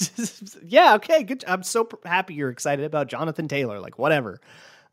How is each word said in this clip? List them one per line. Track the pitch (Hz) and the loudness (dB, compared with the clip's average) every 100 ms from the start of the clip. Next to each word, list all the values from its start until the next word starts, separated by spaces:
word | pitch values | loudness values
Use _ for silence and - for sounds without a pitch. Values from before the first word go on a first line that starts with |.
| 180 - 233 - 196 - | -8 -6 -10 -10 -20 -20
yeah, | 165 254 330 214 | 2 6 8 6
okay, | - 320 | 4 2
good. | 196 262 - | 2 -6 -4
I'm | 185 | -4
so | 180 233 | -2 -2
pr-, | 226 220 175 | -2 -6 -4
happy | 180 185 | -4 -4
you're | 147 135 | -6 -6
excited | 120 151 143 151 | -4 -2 -2 -2
about | 151 135 | -2 -4
Jonathan | - 160 151 156 | -4 -6 -6 -4
Taylor. | 139 123 104 | -4 -4 -6
Like, | 90 - | -12 -2
whatever. | 143 151 113 90 _ - - - _ | 2 2 0 -10 _ -20 -20 -20 _